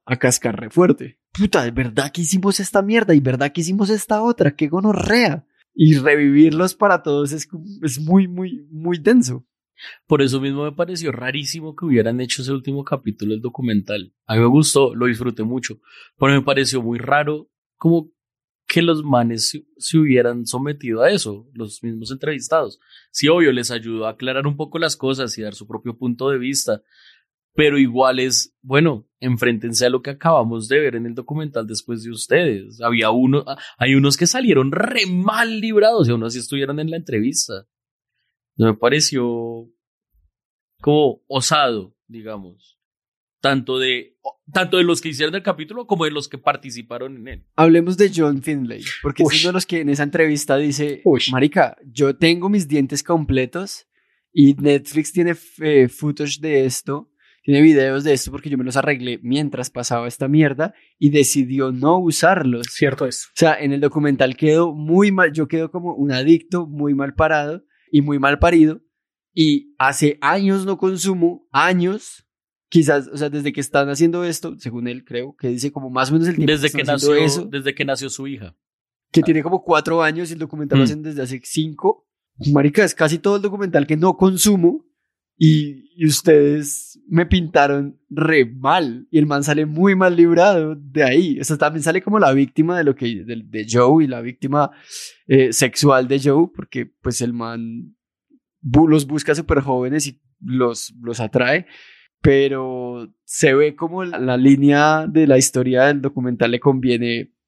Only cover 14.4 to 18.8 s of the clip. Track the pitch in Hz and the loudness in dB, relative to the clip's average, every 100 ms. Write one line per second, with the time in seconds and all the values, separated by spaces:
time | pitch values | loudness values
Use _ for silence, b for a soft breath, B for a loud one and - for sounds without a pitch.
14.4 | 120 143 147 143 131 117 123 113 123 110 | 4 4 4 2 2 0 -2 -2 -6 -6
15.4 | 110 127 - 104 b b b - 135 139 | -6 -6 -10 -16 b b b 0 2 2
16.4 | 143 139 127 131 113 120 120 143 147 151 | 2 0 0 -2 -4 -6 0 0 0 -6
17.4 | - _ _ - 165 165 160 _ _ _ | -10 _ _ -2 2 2 -2 _ _ _
18.4 | _ _ - 170 | _ _ -4 0